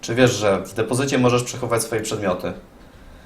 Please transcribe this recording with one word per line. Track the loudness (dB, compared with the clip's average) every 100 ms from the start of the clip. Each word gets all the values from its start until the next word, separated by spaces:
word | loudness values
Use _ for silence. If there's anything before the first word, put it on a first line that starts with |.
Czy | -4 4
wiesz, | 4
że | 4 2 2 -2
w |
depozycie | -4 -2 -2 0 2
możesz | 4 2
przechować | -2 -6 -2 -2
swoje | -2 -4
przedmioty? | -4 -4 -2 -2 -4 -10 -16 -20 -20 -20 -20 -20